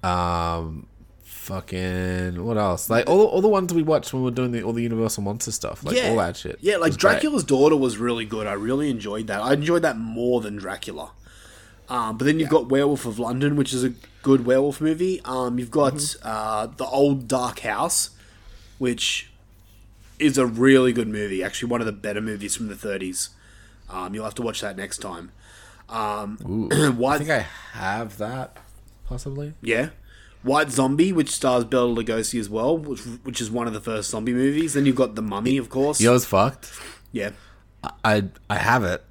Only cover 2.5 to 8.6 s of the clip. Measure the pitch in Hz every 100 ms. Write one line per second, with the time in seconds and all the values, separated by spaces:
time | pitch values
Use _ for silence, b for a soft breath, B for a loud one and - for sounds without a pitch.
2.5 | 110 104 87 - 113 - 180 214 185 202
3.5 | 202 180 170 156 151 - 135 127 120 127
4.5 | 120 101 117 117 113 113 - 101 110 -
5.5 | - - - 139 247 240 113 87 - -
6.5 | - 185 202 165 - 190 208 311 285 143
7.5 | 135 147 156 131 104 120 117 110 110 104
8.5 | 101